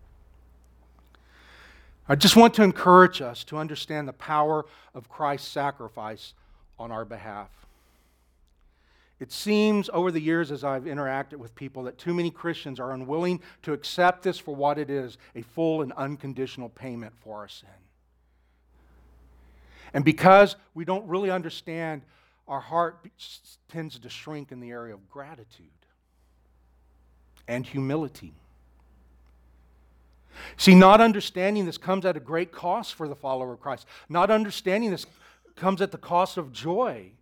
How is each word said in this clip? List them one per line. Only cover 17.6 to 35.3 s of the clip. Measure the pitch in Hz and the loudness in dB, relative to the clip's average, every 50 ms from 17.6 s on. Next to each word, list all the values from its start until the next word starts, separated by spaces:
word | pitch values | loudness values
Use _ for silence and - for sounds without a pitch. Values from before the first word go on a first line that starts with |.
| - 92 95 95 _ _ _ _ _ _ _ _ _ _ _ _ _ _ _ _ _ _ _ _ _ _ _ _ _ _ _ _ - _ _ - - - - - - - - - - - | -20 -20 -20 _ _ _ _ _ _ _ _ _ _ _ _ _ _ _ _ _ _ _ _ _ _ _ _ _ _ _ _ _ -20 _ _ -20 -20 -20 -20 -20 -20 -20 -20 -20 -16 -6
And | - 139 139 | -4 2 2
because | 156 151 - 170 185 190 202 202 196 - - _ _ | 2 2 6 8 8 10 10 8 6 2 -10 _ _
we | - 160 170 | -14 -12 -6
don't | 175 185 202 226 | -6 -6 -6 -6
really | 160 175 190 202 190 | -4 -4 -4 -2 -2
understand, | 185 185 160 165 - - - 175 160 165 165 160 156 139 - _ _ _ _ _ _ _ _ - | -4 -4 -6 -8 -12 -14 -14 -12 -10 -8 -8 -8 -8 -10 -14 _ _ _ _ _ _ _ _ -10
our | 139 131 | -10 -10
heart | - 147 160 170 170 165 170 - | -8 -4 -2 -2 -2 -2 -4 -12
be-, | - - _ - | -20 -20 _ -20
s-, | - - - - _ - - _ _ _ | -20 -20 -20 -20 _ -20 -20 _ _ _
tends | - 165 156 151 120 120 | -12 -12 -12 -12 -14 -18
to | 113 123 | -20 -18
shrink | - - - 156 156 147 139 139 | -18 -16 -14 -14 -14 -14 -14 -16
in | 135 123 | -18 -18
the | 123 120 | -16 -14
area | 120 120 117 113 104 | -14 -14 -14 -14 -16
of | 98 98 92 | -20 _ _
gratitude | - 143 139 151 160 123 107 _ - _ 85 73 76 _ _ _ _ _ _ _ _ _ _ _ _ _ _ _ _ _ _ _ _ _ _ _ _ _ _ _ _ _ _ _ _ - - | -20 -18 -18 -18 -20 -20 -20 _ -20 _ -20 _ _ _ _ _ _ _ _ _ _ _ _ _ _ _ _ _ _ _ _ _ _ _ _ _ _ _ _ _ _ _ _ _ _ -20 -12
and | - 117 127 127 | -8 -8 -8 -8
humility. | - - 139 135 135 143 160 156 131 - - - 78 78 - _ _ _ _ _ _ _ _ _ _ _ _ _ _ _ _ _ _ _ _ _ _ _ _ _ _ _ _ _ _ _ _ _ _ _ _ _ _ - - - - - | -8 -8 -6 -4 -4 -4 -4 -6 -8 -12 -18 -20 -20 -20 -20 _ _ _ _ _ _ _ _ _ _ _ _ _ _ _ _ _ _ _ _ _ _ _ _ _ _ _ _ _ _ _ _ _ _ _ _ _ _ -20 -20 -20 -16 -6
See, | - - 190 185 | 4 8 10 10
not | 185 190 190 208 220 | 12 12 12 10 10
understanding | 226 226 196 202 - - - 180 185 202 214 208 190 | 8 6 4 0 -6 -8 -8 -4 -4 -2 -2 -2 -4
this | 170 - | -4 -6
comes | - - 180 190 196 180 | -8 -4 -4 -4 -2 -2
at | 185 165 | -4 -4
a | 156 | -4
great | 131 - 160 165 180 170 | -8 -6 -6 -6 -6 -6
cost | - - - 175 190 233 220 - - | -10 -10 -6 -6 -6 -6 -8 -12 -12
for | - 160 | -12 -12
the | 143 135 | -12 -12
follower | - - 135 131 131 131 127 | -10 -8 -8 -6 -6 -8 -10
of | 120 - | -12 -12
Christ. | - 143 127 - - - - - - - | -10 -10 -10 -10 -12 -20 -20 -20 -14 -4
Not | 147 175 190 202 | 0 0 2 4
understanding | 220 214 220 208 - - - 190 185 220 240 214 | 4 2 0 -2 -8 -6 -4 -2 -2 -2 -2 -2
this | 180 - - - _ _ - - | -4 -6 -10 -16 _ _ -20 -20